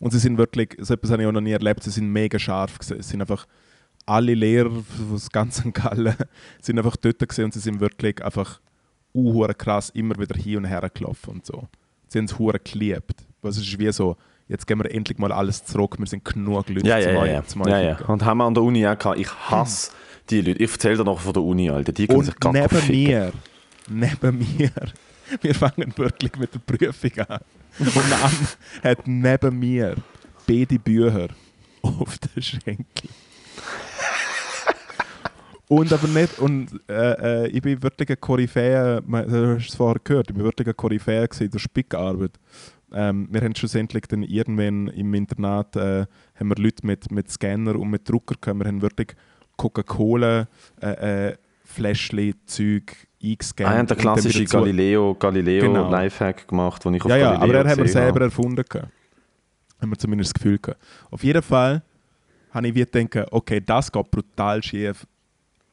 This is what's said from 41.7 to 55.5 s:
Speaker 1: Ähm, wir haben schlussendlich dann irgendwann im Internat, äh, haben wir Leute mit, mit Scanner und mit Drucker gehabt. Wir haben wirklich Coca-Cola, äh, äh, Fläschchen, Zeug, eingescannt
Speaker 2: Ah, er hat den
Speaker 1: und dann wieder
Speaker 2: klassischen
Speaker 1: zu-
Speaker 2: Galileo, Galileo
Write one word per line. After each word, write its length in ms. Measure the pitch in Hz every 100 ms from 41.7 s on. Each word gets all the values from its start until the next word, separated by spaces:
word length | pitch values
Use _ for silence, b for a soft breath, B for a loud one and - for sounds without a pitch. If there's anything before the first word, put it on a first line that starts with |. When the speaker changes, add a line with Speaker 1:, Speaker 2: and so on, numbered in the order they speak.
| - - 85 92 92 95 - B B B B _
Speaker 1:
Ähm, 360 | 101 104 98 101
wir 80 | 107
haben 140 | 117 113
schlussendlich 480 | 113 110 110 110 -
dann 160 | 107
irgendwann 640 | 104 104 117 107 104 101 101
im 240 | 98 101
Internat, 600 | 101 101 - 101 101 104
äh, 320 | 101 98 95 98 b b b
haben 120 | 104
wir 80 | 101
Leute 300 | 107 - 104
mit, 240 | 98 -
mit 200 | 104 -
Scanner 460 | - 101 101 110 107
und 140 | 101
mit 180 | 104 -
Drucker 280 | 117 - -
gehabt. 200 | - 101
Wir 60 | 101
haben 140 | 101
wirklich 280 | 101 - 110 - b b b -
Coca-Cola, 920 | 113 - - 101 110 120 117 113 113 b b b
äh, 500 | 104 - 104 98 101
äh, 60 | - _ _
Fläschchen, 680 | - - 107 104 - 104 101 101 -
Zeug, 500 | - 104 104 - - _ _ 107
eingescannt 360 | 110 - - 98
Speaker 2:
Ah, 20 |
er 40 | 110
hat 0 |
den 40 |
Speaker 1:
und 80 | 120
dann 80 | 113
wieder 140 | 113
Speaker 2:
klassischen 320 | 110 107 107 98
Speaker 1:
zu- 100 | 104
Speaker 2:
Galileo, 560 | 98 92 98 104 101
Galileo 480 | 95 101 95 87